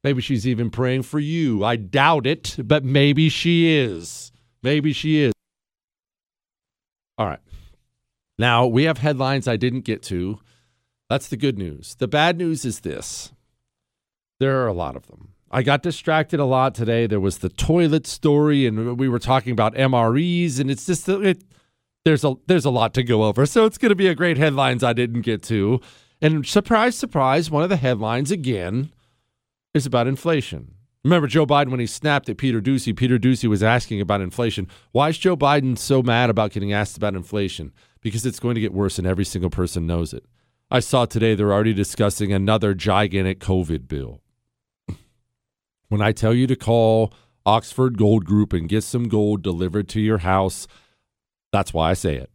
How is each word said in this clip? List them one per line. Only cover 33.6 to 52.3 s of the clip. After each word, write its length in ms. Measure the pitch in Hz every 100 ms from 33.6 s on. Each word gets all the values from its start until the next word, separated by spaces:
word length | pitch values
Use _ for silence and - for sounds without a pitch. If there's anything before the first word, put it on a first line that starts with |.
asking 380 | 107 120 - 104
about 200 | 95 101
inflation. 460 | 92 - 117 104 90 - _
Why 200 | 120 147
is 80 | 160
Joe 180 | 190 165
Biden 420 | 139 147 131 120
so 240 | - 135
mad 260 | 120 117 120
about 220 | 107 107
getting 220 | 107 101
asked 240 | 101 104 -
about 180 | 104
inflation? 580 | 95 90 104 95 - 71 _ _ _
Because 260 | 113 107 123
it's 140 | -
going 160 | 120 117
to 40 |
get 140 | 107
worse, 240 | 92 98 -
and 80 | 90
every 180 | 92
single 260 | 95 92 87
person 360 | - 90 90 82
knows 260 | 85 82
it. 120 | 60 _ _ _ _ _
I 100 | 127
saw 240 | - 131
today 320 | 120 117 110 104
they're 160 | 104
already 200 | 101 110
discussing 600 | 101 98 - 104 - 101
another 420 | 98 98 110 104
gigantic 640 | 95 107 98 104 98 92 92
covid 480 | - 95 80 80 64
bill. 340 | 73 62 - _ _ _ _ _ _ -
<laughs> 80 | - _ _ _ _ _ _ _ _ _
When 100 | 104
I 120 | 104
tell 220 | 110 110
you 120 | 117 127
to 100 | 131
call 560 | - 117 113 110 107 _ _ _
Oxford 540 | 98 110 - - 131 113
Gold 260 | 104 110
Group 280 | 82 104 104
and 160 | 90 82
get 140 | 107
some 240 | - 123 117
gold 360 | 107 104 104
delivered 440 | 95 85 92 101 95
to 100 | 110
your 180 | 107 110
house, 480 | 87 95 95 - - _ _ _ _ _ _ _ _
that's 220 | 101 92
why 160 | 82 80
I 40 |
say 220 | 95 87 69
it. 140 | 64